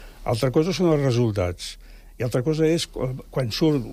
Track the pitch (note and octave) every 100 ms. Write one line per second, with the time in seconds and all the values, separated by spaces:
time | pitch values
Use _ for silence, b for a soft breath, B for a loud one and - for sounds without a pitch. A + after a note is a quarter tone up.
0 | B B - A#2 C3 D#3 E3+ D#3 F3 D3
1 | C#3 A#2+ A#2 G2+ F2+ F2 - - b b
2 | b - A#2+ C3 C3+ D#3 D#3 E3 - -
3 | C3 C3 - C#3+ A#2+ - D#3+ D3 A2